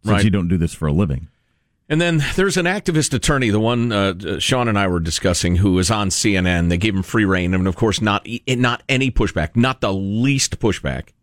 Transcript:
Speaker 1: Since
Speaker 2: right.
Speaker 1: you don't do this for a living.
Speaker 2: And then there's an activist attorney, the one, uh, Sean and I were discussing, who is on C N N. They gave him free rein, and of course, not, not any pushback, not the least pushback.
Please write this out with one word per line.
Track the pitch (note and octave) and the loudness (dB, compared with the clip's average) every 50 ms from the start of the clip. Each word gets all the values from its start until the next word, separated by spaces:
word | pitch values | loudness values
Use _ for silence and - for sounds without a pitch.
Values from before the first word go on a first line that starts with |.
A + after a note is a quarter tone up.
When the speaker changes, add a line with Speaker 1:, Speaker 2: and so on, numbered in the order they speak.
| _ | _
Speaker 1:
Since | G#2+ G2+ | 2 2
Speaker 2:
right. | G2+ G2+ | 4 4
Speaker 1:
you | A2 | 2
don't | F#2 G2+ F2 | 2 2 0
do | E2+ F#2+ | 0 0
this | F2 E2+ E2 - | 0 0 -2 -2
for | - D#2 | -4 -2
a | D2+ D2 | 0 2
living. | E2+ G#2 D2+ C2+ C2 D#2+ - _ _ _ _ _ _ _ _ _ _ _ - | 2 0 0 -2 -6 -8 -14 _ _ _ _ _ _ _ _ _ _ _ -2
Speaker 2:
And | D3+ D#3+ | 0 0
then | F3 F3 E3 D#3 C#3+ - - | 2 2 0 0 0 -2 0
there's | - F#3+ G3 - | 0 0 2 0
an | F#3 E3+ | 0 0
activist | F3 F#3+ G#3 - - E3 D#3 C#3+ - - | 0 -2 -2 -2 0 0 0 0 0 -2
attorney, | B2 - - D3 C3+ B2+ A2 | -2 0 0 0 2 2 2
the | G2+ G#2+ | 2 2
one, | A2 A#2 A#2+ A#2+ A#2 A#2+ A2 | 2 0 0 0 -2 0 0
uh, | G2+ G2 G2 F2+ F2+ G2+ D#2 G2 C#2+ | 0 0 0 -2 -4 -6 -6 -6 -4
Sean | - - C#3 B2+ A#2+ | -2 -2 0 0 0
and | A#2 G#2+ | 0 0
I | G2+ G2+ | 0 0
were | F#2+ F2+ F2 | 0 0 -2
discussing, | D#2+ E2 - - - F#2+ F2 - - F2 F2 | -2 -2 -4 -2 0 0 0 0 0 0 2
who | E2+ G2 G2 F2+ F#2 | 4 4 4 4 2
is | F#2 - | 2 2
on | A2+ G#2+ G#2 F#2 | 0 0 0 -2
C | - - - A2+ G2 | -2 0 0 0 2
N | F#2 F#2 | 2 2
N. | F2+ F2+ E2+ E2+ | 2 2 2 2
They | E2+ F2 | 0 0
gave | F2 F#2+ A2+ G2 | 0 0 0 0
him | G2 F2+ | -2 -4
free | - - A2+ G#2+ | 0 0 0 2
rein, | F#2+ F#2+ F#2 F2 F2+ F#2 | 2 2 0 0 0 0
and | F#2 F#2 | 0 0
of | F#2+ F2 | -2 0
course, | - A#2 A2 F#2+ - | 0 0 0 0 0
not, | A2 G#2+ G2+ G2+ - - A#2 A#2+ _ | 0 0 -2 -2 -4 -6 -12 -10 _
not | - B2+ A#2+ B2+ A#2+ B2 - - - | -4 0 0 0 0 0 -4 -4 -2
any | C3+ B2+ C3+ C3 | -2 0 0 0
pushback, | - - A2+ F#2+ - E2+ D#2+ - _ | 2 0 0 0 0 -4 -4 0 _
not | A#2 A#2+ C3 C3 _ | 2 2 2 0 _
the | - G#2 G2 | -2 -2 -2
least | G2 G2 G2 G#2 A2 B2 C#3 C#3 C3 - - - - | -2 -2 -2 -2 0 0 0 0 0 -2 -4 -4 -2
pushback. | - A2 F2+ - - C#2+ C2 C2 - - _ _ | -2 -2 -2 -2 -4 -6 -6 -6 -10 -14 _ _